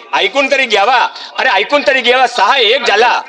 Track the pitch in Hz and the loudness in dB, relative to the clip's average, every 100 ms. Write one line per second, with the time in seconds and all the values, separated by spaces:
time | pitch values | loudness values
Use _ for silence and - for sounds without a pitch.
0 | - 143 190 269 262 269 254 202 202 254 | -6 -4 -2 -2 -2 -2 0 0 2 2
1 | - - - - 262 196 208 285 277 262 | 0 -6 -12 -6 -2 -2 0 0 0 0
2 | 240 254 254 - 196 - 208 220 226 208 | 2 2 2 2 0 2 2 0 0 2
3 | 233 - | 2 0